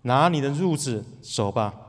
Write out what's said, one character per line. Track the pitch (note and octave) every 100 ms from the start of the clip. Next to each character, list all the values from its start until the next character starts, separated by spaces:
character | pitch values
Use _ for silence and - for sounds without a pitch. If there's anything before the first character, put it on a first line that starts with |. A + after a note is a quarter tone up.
拿 | B2 C3 E3+
你 | D#3+
的 | C#3
褥 | C#3+ F#3
子 | D3+ C3+ A2 G#2 -
走 | - - G2+
吧。 | A2+ G#2 -